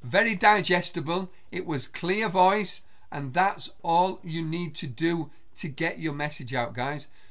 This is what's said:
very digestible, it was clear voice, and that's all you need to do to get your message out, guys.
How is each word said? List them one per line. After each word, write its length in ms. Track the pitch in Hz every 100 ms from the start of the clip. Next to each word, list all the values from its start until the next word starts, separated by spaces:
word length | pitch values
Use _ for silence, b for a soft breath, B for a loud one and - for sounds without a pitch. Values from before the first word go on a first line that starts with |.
very 340 | 123 160 226 202
digestible, 960 | 214 208 170 175 175 - 147 175 185 b b
it 160 | 175 175
was 220 | 147 -
clear 400 | - 170 202 233
voice, 540 | 175 185 208 196 - b b b
and 240 | 151 139
that's 360 | 135 190 190 - -
all 380 | 170 170 185 -
you 200 | 180 160
need 340 | 160 165 175 -
to 100 | 151
do 460 | 117 165 170 151 b b -
to 120 | 156
get 300 | 127 165 -
your 140 | 156
message 420 | 147 147 151 123
out, 200 | 127 120
guys. 340 | - 127 147 - b b